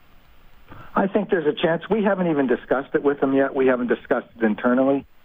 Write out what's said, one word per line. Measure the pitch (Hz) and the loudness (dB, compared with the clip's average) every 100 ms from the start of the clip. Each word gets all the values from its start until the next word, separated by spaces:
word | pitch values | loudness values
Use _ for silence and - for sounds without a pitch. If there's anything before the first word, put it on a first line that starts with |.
| - - - - - - - - - - | -20 -20 -20 -20 -20 -20 -20 -20 -8 -2
I | 196 | 0
think | 214 190 | -2 0
there's | 185 151 | 0 0
a | - | 0
chance. | 165 165 - | 0 -2 -2
We | 220 | 0
haven't | 202 185 175 | 0 0 0
even | 147 131 | 0 0
discussed | 117 - 131 139 | -2 0 -4 -2
it | 156 | -2
with | 139 143 | 0 0
him | 135 | 0
yet. | 139 135 139 | 2 0 2
We | 131 | 2
haven't | 123 120 | 2 0
discussed | 120 - 123 - - | -2 -2 -4 -4 -2
it | |
internally. | 113 101 123 127 131 139 - - | -2 0 0 2 2 0 -4 -20